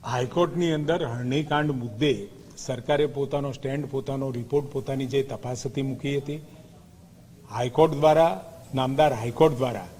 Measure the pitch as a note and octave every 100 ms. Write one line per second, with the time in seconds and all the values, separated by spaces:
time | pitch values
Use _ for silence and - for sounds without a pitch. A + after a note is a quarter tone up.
0 | - B2 B2+ E3+ F3 D#3+ E3+ D#3 D3 E3+
1 | C#3+ A#2+ B2 C#3 D3+ D3 D3+ C3 A#2+ G#2+
2 | D3 G#2+ G2+ - - - - B2+ A2+ D3
3 | D3 C3 C3+ C#3+ C#3 A#2+ C3 C#3 C3+ C3+
4 | C3+ C3+ C3+ A#2+ A#2+ C#3+ C3 C3+ B2+ C3+
5 | C3 C3+ C3+ A2+ B2 B2 C3 C#3 C3+ A#2+
6 | C#3 C#3 C#3 D3+ D3 - - - - -
7 | - - - - - A#2+ B2 C3+ D#3+ C#3+
8 | D#3 D3+ E3 F#3+ - - - C3 C3 C3+
9 | D3+ B2 A#2+ A#2 D#3+ B2 B2+ G#2+ F2+